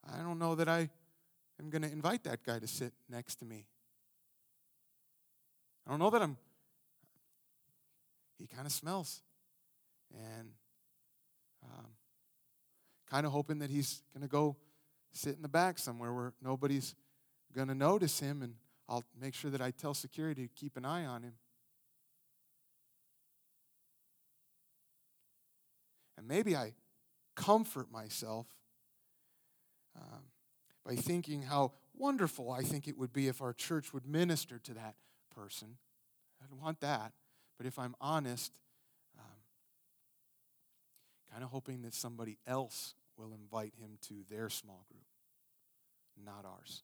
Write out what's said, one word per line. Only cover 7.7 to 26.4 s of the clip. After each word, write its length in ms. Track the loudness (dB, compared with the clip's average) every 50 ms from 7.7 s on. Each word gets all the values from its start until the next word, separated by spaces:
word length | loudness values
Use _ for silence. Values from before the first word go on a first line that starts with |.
| _ _ _ _ _ _ _ _ _ _ _ _ _
he 100 | -16 -16
kinda 220 | -14 -10 -8 -4 -4
smells. 540 | -4 -2 -2 -2 -2 -2 -2 -4 -8 -10 _ _ _ _ _ _ _ _ _ _ _ _ _ _ _ _ _ _
And, 440 | -16 -12 -12 -10 -10 -12 -12 -14 -18 -20 _ _ _ _ _ _ _ _ _ _ _ _ _ _ _ _ _ _ _ _
um, 340 | -20 -20 -18 -18 -18 -18 -20 _ _ _ _ _ _ _ _ _ _ _ _ _ _ _ _ _ _ _ _ _ _ 0
kinda 220 | 0 2 2 4
hoping 280 | 2 0 0 0 -2 -2
that 100 | -2 0
he's 320 | 0 0 0 0 -2 -6 _ _
gonna 160 | -10 -8 -4 2
go 300 | 4 4 4 4 2 -2 -12 _ _ _ _ _ _ _ _ _
sit 220 | -10 -4 -4 -4 -4
in 80 | -4
the 60 | -6 2
back 300 | 6 6 6 6 4 0
somewhere 340 | -6 -6 -6 -4 -4 -2
where 220 | -2 -2 -2 -4 -6 _
nobody's 520 | -2 -2 0 2 4 4 4 2 0 -2 -10 _ _ _ _ _ _ _ _ _ _ _
gonna 220 | -2 -2 0 0 2
notice 460 | 6 6 8 8 8 6 4 2 2
him, 220 | 0 -2 -2 -2
and 160 | -4 -6 -8 -12 _ _ _ _ _ -2
I'll 160 | -2 -2 -2 _ -12
make 180 | -8 -8 -6
sure 180 | -6 -4 -4 -2
that 120 | 0 0
I 80 | 0 0
tell 240 | -2 -2 -2 -2 -2
security 520 | -2 -6 -6 -4 -2 0 0 0 -2 -4
to 80 | -8 _
keep 220 | -10 -10 -8 _
an 80 | -4 -2
eye 220 | -2 0 0 -2
on 160 | -4 -6 -6
him. 160 | -8 -12 -14 _ _ _ _ _ _ _ _ _ _ _ _ _ _ _ _ _ _ _ _ _ _ _ _ _ _ _ _ _ _ _ _ _ _ _ _ _ _ _ _ _ _ _ _ _ _ _ _ _ _ _ _ _ _ _ _ _ _ _ _ _ _ _ _ _ _ _ _ _ _ _ _ _ _ _ _ _ _ _ _ _ _ _ _ _ _ _ _ _ _ _ _ _ _ _ _ -16
And 100 | -6 2
maybe 260 | 2 4